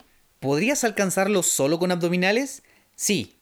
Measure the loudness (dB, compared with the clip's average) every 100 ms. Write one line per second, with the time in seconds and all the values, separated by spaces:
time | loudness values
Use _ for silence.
0 | -20 _ _ -8 -2 0 2 0 0 0
1 | -2 0 0 2 0 0 2 2 0 0
2 | 0 0 2 0 -2 -8 _ _ _ -6
3 | -2 -2 -4 _